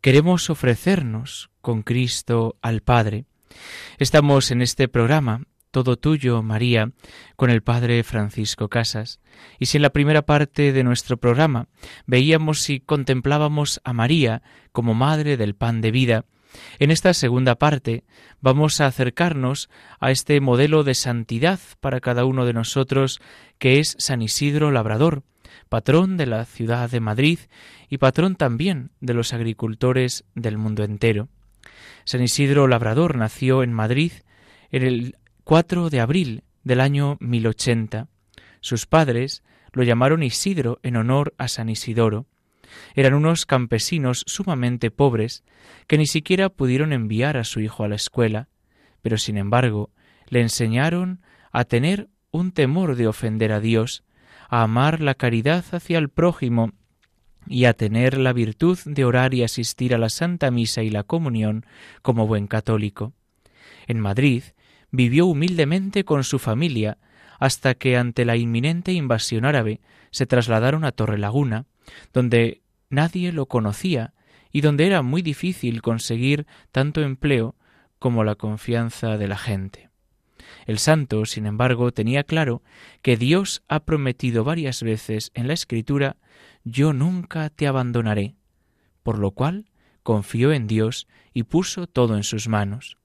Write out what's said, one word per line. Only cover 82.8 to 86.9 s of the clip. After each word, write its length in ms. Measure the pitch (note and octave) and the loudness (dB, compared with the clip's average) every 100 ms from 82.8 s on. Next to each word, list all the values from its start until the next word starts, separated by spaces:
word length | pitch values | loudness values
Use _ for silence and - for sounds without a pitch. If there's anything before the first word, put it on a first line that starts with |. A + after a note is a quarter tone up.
| - _ | -20 _
que 140 | - A#2+ | 0 2
Dios 440 | B2 F3 G3 - _ | 4 2 0 -8 _
ha 140 | D3+ | -6
prometido 640 | - D#3 C3+ B2 B2+ A2+ | -2 -2 -2 -4 -2 0
varias 380 | A#2 E3+ C#3+ A#2+ | -2 -2 -4 -6
veces 500 | A2+ G#2+ - G#2+ - - | -4 -4 -4 -8 -8 -8
en 120 | A#2+ | -4
la 60 | |
Escritura: 640 | E3 - A#2 A2+ C#3+ C#3 - _ _ - _ | -4 -4 -6 -2 -2 -2 -4 _ _ -20 _
"Yo 280 | A#2+ A#2 D3+ | -10 0 2